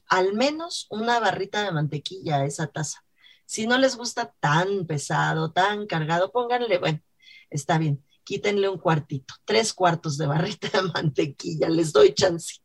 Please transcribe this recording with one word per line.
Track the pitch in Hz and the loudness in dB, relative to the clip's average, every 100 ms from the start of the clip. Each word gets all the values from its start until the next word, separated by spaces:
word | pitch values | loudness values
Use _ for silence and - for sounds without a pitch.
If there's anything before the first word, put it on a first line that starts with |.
| _ | _
al | 185 190 | 2 2
menos | 208 269 311 339 - - | 2 0 0 -8 -10 -10
una | 214 233 240 | -6 0 2
barrita | 208 180 196 208 | 0 -2 -4 -4
de | 202 | -2
mantequilla | 160 147 151 - 190 170 143 | -2 -2 -4 -8 -10 -2 0
a | 139 | 0
esa | 143 156 | -4 -6
taza. | 156 156 - _ _ - _ _ | -6 -8 -10 _ _ -20 _ _
Si | - 220 | -6 0
no | 254 | 2
les | 262 247 | 2 0
gusta | 240 - 226 _ | -8 -6 -8 _
tan | 151 156 190 202 165 | 0 2 2 -2 -2
pesado, | 151 - 156 151 160 160 | -6 -2 -2 0 0 -2
tan | 180 196 208 208 | 2 2 0 -4
cargado, | 165 156 170 185 | -4 0 0 0
pónganle, | 247 240 247 240 180 | 0 -2 -2 0 0
bueno, | 160 156 - _ - - _ | 0 -4 -8 _ -20 -20 _
está | 151 - 160 | -8 0 0
bien, | 160 139 - _ | 2 -2 -6 _
quítenle | - 196 202 202 196 | -10 -4 0 2 0
un | 185 | 0
cuartito, | 175 160 - 139 - - - | 0 0 -2 -10 -10 -18 0
tres | 208 226 | 2 2
cuartos | - 180 165 165 139 | 2 2 2 -4 -2
de | 151 | 0
barrita | 151 214 - - | 0 0 -4 -2
de | 208 | 0
mantequilla, | 185 - 170 - 160 - - 160 165 | 0 0 0 0 -2 -4 -8 -2 0
les | 165 160 | 2 4
doy | - - | 6 6
chance. | - 190 170 - - | 6 0 0 -8 -14